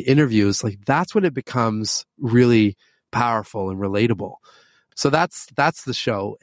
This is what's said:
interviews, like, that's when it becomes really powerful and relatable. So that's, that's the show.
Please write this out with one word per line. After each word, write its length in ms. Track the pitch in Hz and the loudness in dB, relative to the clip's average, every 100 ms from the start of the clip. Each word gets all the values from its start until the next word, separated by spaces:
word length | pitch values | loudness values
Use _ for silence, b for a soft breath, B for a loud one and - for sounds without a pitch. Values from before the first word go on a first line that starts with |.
| 123 | 4
interviews, 560 | 143 139 110 101 98 107 | 2 4 2 2 0 -4
like, 140 | 101 - | -6 -2
that's 280 | 147 180 214 | -2 0 0
when 100 | 185 | 0
it 80 | |
becomes 720 | 135 - 127 113 107 107 - - - | -2 -6 -2 -2 -2 -4 -6 -10 -8
really 580 | 120 120 123 113 104 - _ _ _ 113 | 0 4 6 6 4 0 _ _ _ -2
powerful 520 | 120 110 104 107 95 | 0 -2 -4 -6 -6
and 100 | 95 | -4
relatable. 560 | 98 101 117 107 95 - b b b b b - | -2 0 0 0 -8 -14 b b b b b -4
So 140 | 139 | 0
that's, 380 | 156 175 - - 127 | 0 -2 -6 -8 -2
that's 280 | 151 - | 0 -2
the 100 | 131 | -6
show. 440 | 117 - 104 101 - | -6 -4 -4 -6 -6